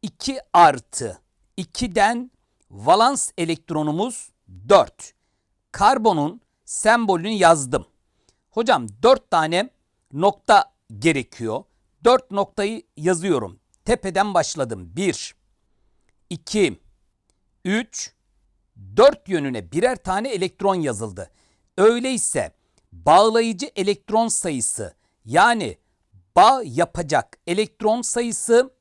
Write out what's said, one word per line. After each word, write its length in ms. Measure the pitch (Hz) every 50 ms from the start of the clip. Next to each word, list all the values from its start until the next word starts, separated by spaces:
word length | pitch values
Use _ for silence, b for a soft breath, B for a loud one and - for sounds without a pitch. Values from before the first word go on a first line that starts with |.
| -
İki 380 | 208 _ _ - - 269 262 - _ -
artı 680 | 175 170 156 143 127 - _ - - 120 110 107 - _ _ _ _ _ _ _
ikiden 720 | - 180 - _ - 247 233 175 214 196 214 240 233 254 254 _ _ _ _ _ _ _ _
valans 600 | - 98 104 135 170 208 226 254 277 254 - - - -
elektronumuz 920 | 170 165 165 160 _ - 165 - 151 151 147 165 208 254 240 - - - _ _ _ _ 92 92 98 120
dört. 460 | 202 190 135 - _ _ - - _ _ _ _ _ _ _ _ _ _ _ _ -
Karbonun 680 | - 196 214 269 262 214 226 185 156 143 156 190 240 _ _ _ _ _
sembolünü 680 | - - - - 208 226 240 233 202 190 170 165 208
yazdım. 560 | 226 202 185 165 170 156 139 127 127 135 - _ _ _ _ _ _ _ _ _ _ _ _ _
Hocam 360 | _ 220 233 226 233 151 120 107 101 110 139
dört 280 | 240 262 262 _ _
tane 400 | - 170 156 156 165 180 214 254 _ _ _ _ _ _ _ _ -
nokta 600 | 139 170 202 202 _ _ - 220 196 - _ _ _ _ _ 113 104
gerekiyor. 680 | 110 165 160 135 117 _ - - 117 110 107 135 202 _ _ _ _ _ _ _ _
Dört 260 | 233 254 262 254 _
noktayı 520 | 196 202 202 - _ - 202 208 226 220 - _ _
yazıyorum. 640 | - 151 175 185 165 165 196 170 131 107 95 90 _ _ _ _ _ _
Tepeden 500 | - 233 - - 190 170 190 196 214 196
başladım. 580 | 175 156 - - 156 135 113 113 95 90 85 87
Bir, 380 | 143 196 185 135 - - - - _ _ _ _ _ _ _ _ _ _ _ _ _ _ _ _ _ _ _
iki, 500 | 175 - _ - - 214 196 147 95 - _ _ _ _ _ _ _ _ _ _ _ _ _ _ _ _ _
üç, 480 | 180 196 220 254 _ _ - - - _ _ _ _ _ _ _ _ _ _ _ _ _ _ 98 95 104
dört 320 | 123 226 277 302 - _ -
yönüne 440 | 190 165 143 139 127 113 95 82 -
birer 240 | 156 208 254 254
tane 320 | 190 _ 190 185 196 220 277
elektron 460 | 240 190 180 185 _ _ 196 196 190
yazıldı. 560 | 180 160 139 120 98 113 107 98 90 92 - _ _ _ _ _ _ _ _ _
Öyleyse 800 | - 190 220 233 240 240 262 262 226 - - - 143 98 78 _ _ _ _ _ _ _ _ -
bağlayıcı 800 | 85 82 - 156 185 208 226 220 233 233 226 220 175 - 285 _
elektron 520 | - 190 196 202 202 _ - 202 220 233 226
sayısı, 680 | 220 - - 180 151 127 110 - - - 107 87 _ _ _ _ _ _ _
yani 540 | 107 120 160 196 233 240 220 185 117 90 _ _ _ _ _ _ _ _ _ _ _ _
bağ 260 | 170 185 220 269 262 233
yapacak 760 | 160 117 135 170 170 _ - 175 143 151 135 - _ - _ _
elektron 560 | - 170 196 214 - _ _ - 214 220 240 233
sayısı 720 | - - 240 240 233 214 - - - 233 233 262 262 _ _